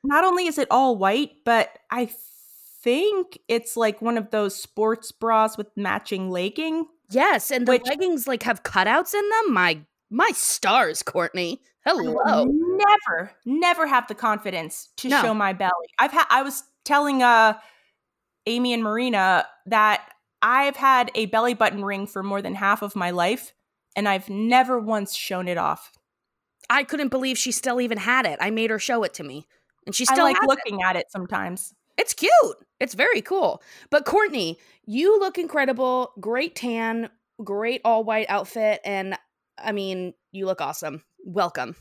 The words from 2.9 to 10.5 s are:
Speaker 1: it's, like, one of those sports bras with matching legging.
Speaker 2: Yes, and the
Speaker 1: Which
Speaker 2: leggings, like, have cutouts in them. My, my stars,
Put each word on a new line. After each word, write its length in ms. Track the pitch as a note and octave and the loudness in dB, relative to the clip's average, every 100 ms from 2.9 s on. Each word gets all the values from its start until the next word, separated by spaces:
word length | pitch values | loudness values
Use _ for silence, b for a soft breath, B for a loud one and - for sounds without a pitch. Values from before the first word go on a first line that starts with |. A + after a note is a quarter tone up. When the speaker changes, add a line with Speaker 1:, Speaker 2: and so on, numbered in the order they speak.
| C4 G4+ G4+ F4+ - _ | 2 2 0 -4 -10 _
Speaker 1:
it's, 280 | A#3 A3+ - | -4 -2 0
like, 240 | A3+ G#3+ | 0 0
one 160 | A3+ A#3 | -2 -2
of 140 | G#3+ | -2
those 260 | A3 G3+ - | -2 -2 -4
sports 560 | - - A3 A3+ - | -12 -2 0 0 -6
bras 460 | - A3+ A3 A3 A3 | -6 2 2 2 -2
with 80 | G#3 - | -10 -6
matching 540 | G3 G3+ - G3 F#3 | -4 -4 -4 -6 -4
legging. 560 | F3+ F#3 G#3+ D#4+ D#4+ D#4 _ _ | -2 -4 -4 -4 -4 -6 _ _
Speaker 2:
Yes, 400 | A3 F4+ F4 - | 2 4 2 0
and 160 | B3+ B3 | -2 2
the 60 | |
Speaker 1:
Which 100 | B3+ B3 | 2 2
Speaker 2:
leggings, 400 | C#4+ F#4 D#4+ A#3 | -2 0 -2 -2
like, 160 | B3 | -4
have 180 | A#3+ A3+ | -2 -4
cutouts 500 | - G3 F#3+ C4+ F4 | -2 0 2 2 0
in 140 | G4+ G4+ | -2 0
them. 240 | A4 G#4+ | 0 2
My, 280 | G#3+ F3+ D#3+ D3+ _ _ | 2 2 0 -8 _ _
my 200 | A3+ G#4 | 0 0
stars, 680 | - - | 0 -2